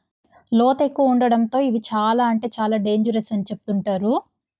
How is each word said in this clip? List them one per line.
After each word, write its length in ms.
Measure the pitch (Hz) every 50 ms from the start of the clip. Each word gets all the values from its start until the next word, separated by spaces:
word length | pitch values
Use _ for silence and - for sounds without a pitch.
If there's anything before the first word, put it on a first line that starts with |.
| _ _ _ _ _ _ _ _ _ -
లోతు 300 | 233 226 240 254 269 269
ఎక్కువ 300 | 294 285 285 - 277 262
ఉండడంతో 460 | 247 247 247 240 233 233 233 220 - 269
ఇవి 200 | 285 262 220 233 220
చాలా 400 | - 220 214 214 220 226 247 247
అంటే 200 | 233 226 220 233 233
చాలా 280 | - 233 214 214 220
డేంజరస్ 540 | 214 196 208 214 214 220 233 220 220 214 -
అని 120 | 220 202 190
చెప్తుంటారు. 680 | - 208 - - - 202 196 180 208 190 185 202 220 269 370 - _ _ _ _ _ _